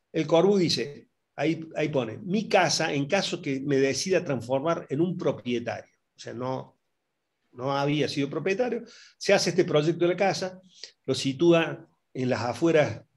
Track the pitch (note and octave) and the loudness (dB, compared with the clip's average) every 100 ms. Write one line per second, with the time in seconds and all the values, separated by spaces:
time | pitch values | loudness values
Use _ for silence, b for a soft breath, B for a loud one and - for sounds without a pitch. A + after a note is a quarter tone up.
0 | _ D#3+ D#3 E3 F#3 G3+ D#3+ - A#2+ - | _ -4 2 4 4 4 2 0 -4 -10
1 | - _ _ - D3+ E3 - - D#3 D3 | -20 _ _ -4 -2 -2 -6 -4 -2 -2
2 | A2+ A2 G#2+ G#3 G#3 G3+ E3 - D#3+ D3 | -4 -6 -4 -4 2 2 4 2 -2 -2
3 | C#3+ G3 F#3+ F3 D#3 C3+ D3 C3+ C3+ C3+ | 0 0 -2 -4 -4 -4 0 2 2 0
4 | F#3 F#3 - C3 A2+ C3+ D3+ E3 - C#3 | 0 0 0 -6 -2 -2 0 -2 -4 -2
5 | F3+ D#3 D3+ B2 B2 A#2+ A#2 G#2 - _ | -2 0 -4 -4 -4 -4 -4 -8 -10 _
6 | _ - - A#2 B2+ C3 C3+ _ _ _ | _ -18 -14 -8 -6 -6 -8 _ _ _
7 | _ _ _ _ _ - C3 C#3 C#3+ D3 | _ _ _ _ _ -8 -4 -2 0 0
8 | B2+ C#3+ C#3 D#3+ E3+ F#3+ B3 A3+ B B | 0 -2 -4 -4 -2 -2 -2 -4 B B
9 | B B - F#3+ F#3 E3+ E3+ D3 D3+ E3+ | B B 2 2 2 2 2 4 2 0
10 | F3 F3 G3 E3+ F#3 F#3 B B B B | 0 2 0 0 -6 -10 B B B B
11 | - C3 C3+ C3+ E3+ E3 D#3+ C#3+ - _ | -4 -2 -2 2 6 6 4 -4 -14 _
12 | _ - B2+ A2+ A#2+ A#2 E3+ D#3 A2+ G#2 | _ -6 -2 0 -2 0 4 4 4 0
13 | - | -14